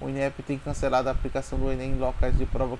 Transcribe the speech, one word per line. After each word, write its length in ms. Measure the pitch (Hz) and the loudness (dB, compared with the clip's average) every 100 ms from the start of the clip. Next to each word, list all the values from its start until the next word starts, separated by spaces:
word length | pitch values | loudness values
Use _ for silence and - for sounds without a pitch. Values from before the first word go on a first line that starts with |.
O 80 | 135 | -6
inep 320 | 135 139 139 | -2 -2 -4
tem 160 | - 139 | -6 -6
cancelado 500 | - 143 139 127 131 | -4 -2 2 2 2
a 40 | |
aplicação 480 | 127 - 135 - 131 | 0 -2 -4 -4 -2
do 120 | 131 | 0
enem 200 | 127 131 | 0 0
em 80 | 131 | 0
locais 380 | 127 127 127 123 | 0 2 4 4
de 80 | - | 4
prova 300 | - 131 | 0 -2